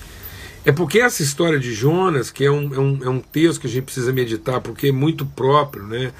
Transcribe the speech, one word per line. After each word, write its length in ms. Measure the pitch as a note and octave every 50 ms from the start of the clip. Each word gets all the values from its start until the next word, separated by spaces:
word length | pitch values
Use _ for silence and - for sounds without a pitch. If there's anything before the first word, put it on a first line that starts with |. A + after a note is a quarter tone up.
| - - - - - - - - - - - - -
É 60 | D3 C#3+
porque 260 | D#3+ F3 C#3 - A3
essa 240 | B3 A#3+ - - D#3
história 340 | C3+ - - E3+ E3 D#3
de 160 | C#3 B2 A#2+ A2+
Jonas, 560 | G2+ B2 C#3+ E3 F#3 F#3+ F#3 D#3 B2+ A2+ -
que 140 | - - C#3
é 80 | C#3
um, 240 | C#3+ D3 D3 C#3+ C3
é 20 | C3+
um, 240 | C#3 C#3 C#3 C3+ B2
é 40 | B2+
um 120 | C3 B2+
texto 400 | - - - D3 E3 E3+ C#3+ -
que 60 | -
a 20 | A#2+
gente 160 | A2 C3 C3+
precisa 260 | - - C3 A#2+ C3
meditar, 480 | C3 B2+ B2 A2+ A2+ G#2 - C3+ B2+ B2
porque 280 | B2 B2 A2 - C#3+
é 40 | C#3
muito 340 | C3+ C3 C#3+ D#3+ D3+ C#3+ C#3+
próprio, 580 | - - - B2 C3 C#3+ D3 C#3+ C#3+ - G2+ G2+
né? 280 | G#2 A2+ B2 C3 B2 - -